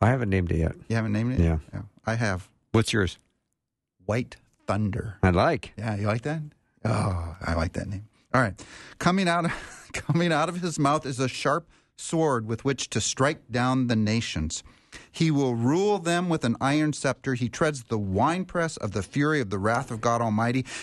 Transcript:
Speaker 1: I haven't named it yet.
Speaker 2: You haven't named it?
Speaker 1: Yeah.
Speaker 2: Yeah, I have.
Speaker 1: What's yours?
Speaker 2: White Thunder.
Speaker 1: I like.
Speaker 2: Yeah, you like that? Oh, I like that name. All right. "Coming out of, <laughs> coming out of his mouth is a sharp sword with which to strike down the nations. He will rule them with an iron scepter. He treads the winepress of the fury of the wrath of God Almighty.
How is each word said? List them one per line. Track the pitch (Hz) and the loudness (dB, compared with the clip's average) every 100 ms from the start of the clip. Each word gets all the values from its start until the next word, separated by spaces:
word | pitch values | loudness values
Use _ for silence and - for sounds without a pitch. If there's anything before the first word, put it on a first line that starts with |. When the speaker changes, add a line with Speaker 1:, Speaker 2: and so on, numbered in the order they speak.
Speaker 1:
I | 107 | 2
haven't | 131 110 | 2 2
named | 95 87 | 0 2
it | 82 | 2
yet. | 80 - - | 0 -2 -4
Speaker 2:
You | 113 | -2
haven't | 110 | 0
named | 104 117 | 0 0
it? | 127 | 4
Speaker 1:
Yeah. | 82 80 - | 4 2 -4
Speaker 2:
Yeah, | 101 101 _ | -12 -14 _
I | - 113 | -4 -2
have. | 113 92 - _ _ | 0 -2 -6 _ _
Speaker 1:
What's | 113 110 | 2 2
yours? | 110 90 - _ _ _ _ _ _ _ _ | 2 0 -4 _ _ _ _ _ _ _ _
Speaker 2:
White | 95 110 120 - _ _ - | -4 -4 -4 -12 _ _ -4
Thunder. | 101 107 87 - - | -2 0 -2 -6 0
Speaker 1:
I | 95 | 4
like. | 90 139 135 - - | 4 4 2 -4 -8
Speaker 2:
Yeah, | 113 104 | -6 -2
you | 104 | -2
like | 113 | -2
that? | 147 160 147 - _ _ | -2 -6 -6 -14 _ _
Oh, | 110 107 104 90 85 80 | -2 0 0 -2 -4 -8
I | - | -2
like | 85 82 | 0 0
that | - 90 | -2 -6
name. | 98 104 _ _ | -8 -10 _ _
All | 127 | 0
right. | 113 87 - - - - | 0 -2 -16 -20 -20 -2
"Coming | 175 185 180 | 0 2 2
out | 170 170 | 2 0
of, | - - - | -4 -12 -18
<laughs> | - | -12
coming | - - 165 175 | -10 -2 2 2
out | 151 165 | 2 0
of | 180 | -2
his | 175 156 | -4 0
mouth | 139 151 131 | 2 2 -2
is | 123 | -2
a | 131 | -4
sharp | - 139 151 - _ _ - | 0 0 0 -4 _ _ -16
sword | - 165 160 123 110 | -4 0 2 2 -2
with | 113 135 | -2 -2
which | 131 - | -2 -2
to | 113 | -2
strike | - - 135 156 - | -2 2 2 2 -4
down | 120 127 127 123 | 0 2 2 2
the | 113 | 2
nations. | 107 113 117 - 78 - - - _ - - | 2 0 -2 -4 -4 -6 -12 -20 _ -20 -18
He | - 160 | 0 2
will | 143 135 | 4 2
rule | 117 120 165 208 202 | 2 2 2 2 0
them | 170 170 180 | 0 0 0
with | 160 | 0
an | 123 117 | 0 0
iron | 135 147 156 | 0 2 0
scepter. | 143 139 123 - | 0 -2 -2 -4
He | 123 120 | -2 -4
treads | - 160 143 | 0 0 0
the | 113 113 | -4 -4
winepress | 101 95 135 180 185 175 165 - | -2 2 2 2 -2 -2 -4 -4
of | 107 | -6
the | 98 | -4
fury | 92 135 147 156 | -4 0 2 0
of | 107 | 0
the | 98 | 0
wrath | 101 120 135 | 0 0 -2
of | 113 | -2
God | 120 117 | 0 2
Almighty. | 117 104 117 131 127 - | 2 2 0 0 -4 -10